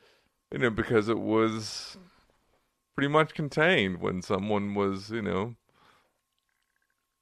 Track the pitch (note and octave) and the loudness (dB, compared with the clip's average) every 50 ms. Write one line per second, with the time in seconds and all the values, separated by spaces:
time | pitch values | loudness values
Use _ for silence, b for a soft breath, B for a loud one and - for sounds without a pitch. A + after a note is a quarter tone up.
0 | b b b b b b b b _ - - - C3 A#2+ G#2+ G#2 A2 - B2 A2 | b b b b b b b b _ -10 -4 0 0 0 0 0 -2 2 2 2
1 | G#2 A2 A2+ F#2 G2+ G#2 G#2+ A2 A2 A2+ A2 A2 G#2+ G#2 - - - - - F#3+ | 4 2 0 -2 0 2 2 4 2 2 0 -4 -8 -8 -10 -12 -12 -14 -16 -18
2 | F3+ b b b b b b _ _ _ _ _ _ _ _ _ _ _ - - | -20 b b b b b b _ _ _ _ _ _ _ _ _ _ _ -6 -4
3 | C#3 C#3+ D3 D#3 D#3+ D3+ - - D#3 C#3 - D#3 D#3 F3 F#3+ D3 G2+ F#2+ F2+ E2+ | -2 2 4 4 4 4 0 -6 -6 -2 2 2 4 4 4 4 2 0 -2 -2
4 | F2+ G2+ F#2 F2+ F2 - G#2 F#2+ G2 G#2+ G#2 G2+ G2+ G2+ G2+ G2+ G2+ G2 G2 G2 | -2 -2 -2 -2 -2 -2 -2 -2 0 0 0 0 -2 -2 -2 0 0 0 0 -4
5 | G2 G2+ A2 A#2 G#2 F#2+ F#2 F#2 G2+ A#2+ A#2 _ _ b b b b b b b | -8 -8 -8 -6 -4 -2 -2 -2 -2 -4 -8 _ _ b b b b b b b
6 | b b b b b _ _ _ _ _ _ _ _ _ _ _ _ _ _ _ | b b b b b _ _ _ _ _ _ _ _ _ _ _ _ _ _ _
7 | _ _ _ _ | _ _ _ _